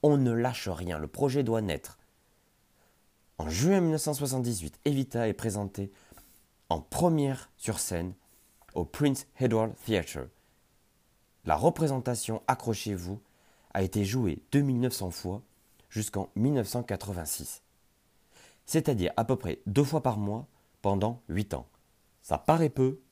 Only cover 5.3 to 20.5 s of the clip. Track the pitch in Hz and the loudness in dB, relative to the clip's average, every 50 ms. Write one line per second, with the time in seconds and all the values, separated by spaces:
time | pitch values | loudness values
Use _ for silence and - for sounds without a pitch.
5.3 | 95 - - 117 95 104 104 98 - - 98 98 - - - _ - - - - | -2 -2 -4 -4 -4 -2 -6 -6 -6 -6 -8 -8 -8 -16 -20 _ -20 -20 -20 -20
6.3 | - _ _ _ _ _ _ _ 82 80 78 _ - - 165 175 165 156 143 139 | -20 _ _ _ _ _ _ _ -4 -4 -4 _ -2 2 2 4 4 4 2 0
7.3 | 135 131 - - _ _ - - 107 - - - 92 85 85 90 92 _ _ _ | 0 -4 -8 -18 _ _ -4 -4 -2 -2 -4 -4 -2 -4 -4 -4 -8 _ _ _
8.3 | _ _ _ _ _ _ - - - - 85 78 - - 147 147 135 - - _ | _ _ _ _ _ _ -20 -8 -4 -4 -4 -4 -2 0 2 2 2 0 -6 _
9.3 | _ - 131 120 113 110 110 110 - - - - 110 95 82 - - 73 65 - | _ 0 0 2 2 2 0 0 -4 -10 -4 0 0 0 0 -2 -8 -10 -10 -10
10.3 | _ _ _ _ _ _ _ _ _ _ _ _ _ _ _ _ _ _ _ _ | _ _ _ _ _ _ _ _ _ _ _ _ _ _ _ _ _ _ _ _
11.3 | _ _ _ - 78 76 110 156 - - 160 151 135 131 123 127 123 110 - - | _ _ _ 0 0 4 4 2 2 4 0 0 0 -2 -2 -2 -4 -4 -2 -4
12.3 | 110 - - - 127 - - 117 110 - - 104 101 90 87 90 98 107 _ _ | -4 -4 0 -2 -2 -2 0 -4 -4 -2 -2 -6 -6 -4 -6 -8 -10 -10 _ _
13.3 | _ _ _ _ _ _ _ _ - 98 95 92 - 104 101 95 110 131 120 95 | _ _ _ _ _ _ _ _ -2 -2 -2 0 2 0 0 2 0 0 0 0
14.3 | 78 - - _ - 143 143 139 131 120 123 127 - - 98 90 85 - - 90 | -2 -2 -6 _ 2 2 4 4 2 2 2 0 0 -2 -6 -6 -8 -6 -6 -6
15.3 | 92 104 - _ _ _ _ _ _ _ _ _ - 107 107 - - 101 98 - | -6 -6 -10 _ _ _ _ _ _ _ _ _ -6 -4 -4 -4 -4 -6 -6 -4
16.3 | _ 98 110 139 147 135 107 95 - 123 120 - 101 92 - 95 98 87 82 76 | _ 0 0 2 2 2 0 -2 -4 -6 -4 -4 -6 -6 -6 -8 -6 -6 -6 -6
17.3 | - - 71 - - - _ _ _ _ _ _ _ _ _ _ _ _ _ _ | -8 -8 -8 -12 -14 -16 _ _ _ _ _ _ _ _ _ _ _ _ _ _
18.3 | _ - - - _ _ _ - - 160 - - 135 104 90 85 - - 113 - | _ -20 -20 -20 _ _ _ 0 0 2 2 2 2 2 2 0 2 0 2 2
19.3 | 135 - - 90 - - - - 98 127 147 131 156 156 - 127 113 104 104 101 | 0 0 0 -6 -6 -4 -4 0 4 4 4 4 2 0 0 0 -2 0 -2 -4
20.3 | 104 113 143 - | -4 -6 -8 -12